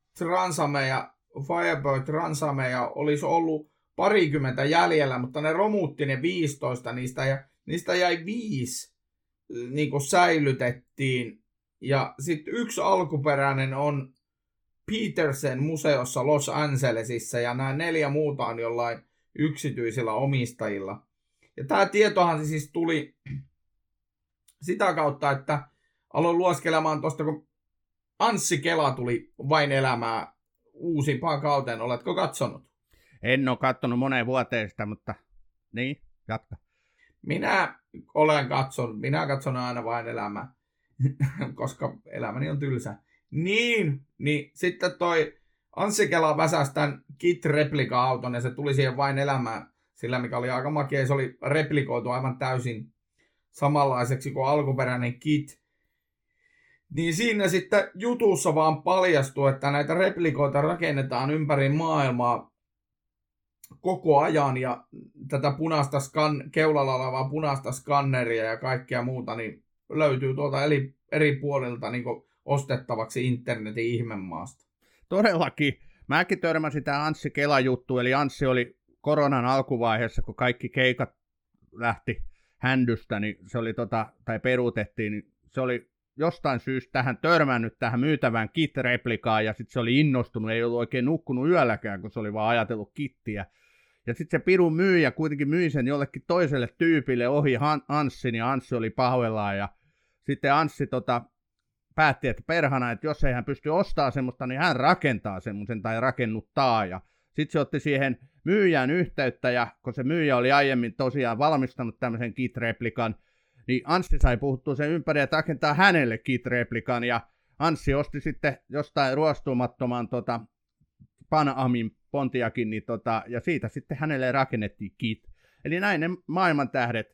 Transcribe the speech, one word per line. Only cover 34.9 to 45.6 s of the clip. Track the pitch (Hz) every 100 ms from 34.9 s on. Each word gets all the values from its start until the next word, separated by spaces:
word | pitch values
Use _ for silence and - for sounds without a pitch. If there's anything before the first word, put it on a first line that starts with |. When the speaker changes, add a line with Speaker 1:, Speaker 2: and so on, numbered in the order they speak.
| 107 - 104 _ _ _ _ _
Speaker 2:
niin, | 110 127 143 - _ -
jatka. | 110 - - _ _ _ _ _ _
Speaker 1:
Minä | - 165 - 196 170 - _ - -
olen | 147 156 151 127
katsonut, | 139 131 - 120 107
minä | 131 139 143
katson | 139 135 127
aina | 123 120
Vain | 113 117 117
elämää, | 117 104 104 131 _ _ _ _ -
<laughs> | 135 - 139 - 131
koska | - 127 - - -
elämäni | - 92 117 117 147
on | 147
tylsä. | 139 123 113 104 _ _ _
Niin, | 139 175 208 240 233 170 135 - -
niin | 139 147 -
sitten | - 180 175 180 180
toi | 175 165 151 - _ _